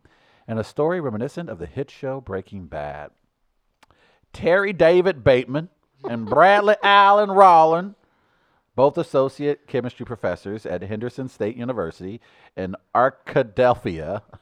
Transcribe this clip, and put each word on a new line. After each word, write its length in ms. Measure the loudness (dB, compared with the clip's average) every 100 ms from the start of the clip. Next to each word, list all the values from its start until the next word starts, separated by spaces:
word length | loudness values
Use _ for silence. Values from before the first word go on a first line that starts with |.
| _ _ _ _ -10
in 120 | -8
a 60 |
story 360 | -8 -4 -4 -4
reminiscent 500 | -6 -8 -10 -10 -14
of 80 | -14
the 80 | -14
hit 240 | -12 -14
show 300 | -12 -12 -12
Breaking 460 | -10 -12 -12 -16 -14
Bad. 440 | -12 -12 -14 -18 _ _ _ _ _ _ _ _ _ _ _ _
Terry 400 | -6 0 0 0
David 520 | 2 4 4 2 0
Bateman 460 | 2 2 0 -6 -8 _ _ _ -10
and 160 | -8
Bradley 520 | 0 4 6 6 2 2
<laughs> 40 |
Allen 460 | 4 6 6 4 2
Rawlin, 680 | 6 8 8 4 0 -4 -14 _ _ _ _ _ _ _ 0
both 200 | 0 0
associate 680 | -4 0 -2 -2 -6 -6 _
chemistry 400 | -6 -6 -10 -14
professors 580 | -8 -8 -8 -10 -12
at 180 | -10 -10
Henderson 460 | -8 -10 -10 -10 -12
State 280 | -8 -8 -8
University 640 | -8 -8 -8 -10 -14 -16 _ _ _ -12
in 200 | -10 -10 _
Arkadelphia, 1300 | 0 0 -2 -6 -4 -2 0 0 0 -4 -8 -8 -10 -12 -20